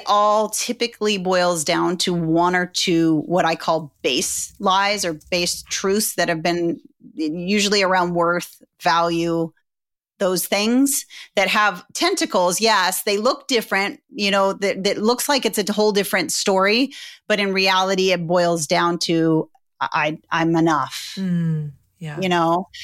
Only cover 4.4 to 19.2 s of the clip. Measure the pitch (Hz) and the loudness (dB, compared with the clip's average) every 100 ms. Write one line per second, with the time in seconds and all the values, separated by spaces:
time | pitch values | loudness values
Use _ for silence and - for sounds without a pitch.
4.4 | - - 196 185 202 208 185 151 - 180 | -10 -4 0 2 2 -2 -4 -6 -4 -4
5.4 | 175 - - - 196 202 214 - 170 170 | -2 -6 -8 -4 -2 0 -2 -2 -2 0
6.4 | 170 175 170 - - _ - - 156 170 | -2 0 -2 -4 -10 _ -16 -8 -6 -4
7.4 | 175 208 202 202 185 185 175 170 170 175 | -2 0 2 2 2 2 2 2 0 0
8.4 | - - _ - 180 170 170 170 170 165 | -4 -14 _ -4 0 2 2 0 0 0
9.4 | 165 - _ _ _ _ _ - 190 180 | -2 -8 _ _ _ _ _ -4 -2 0
10.4 | - 202 214 247 277 - - - - - | -2 0 2 2 2 0 -8 -16 -8 -2
11.4 | 190 214 208 180 - - 339 392 - 202 | 0 2 2 0 -8 -2 -2 0 0 2
12.4 | 180 175 220 208 185 185 - 202 220 - | 2 2 2 2 2 -2 -2 0 0 -2
13.4 | - 240 214 196 202 - _ - 202 196 | -2 -2 0 -2 -2 -6 _ -4 0 2
14.4 | 196 190 196 190 196 185 214 247 - 285 | 2 0 -2 -2 -2 0 0 0 0 0
15.4 | 220 208 196 208 214 202 190 196 165 - | 0 -2 -2 2 2 2 0 0 -2 -2
16.4 | - 190 196 220 269 - - - - 208 | 0 2 4 2 0 -4 -18 -10 -2 0
17.4 | 202 190 190 185 190 190 190 175 165 175 | 0 2 2 2 2 2 2 2 2 2
18.4 | 170 170 151 175 170 175 - 165 | 2 0 0 0 0 0 0 0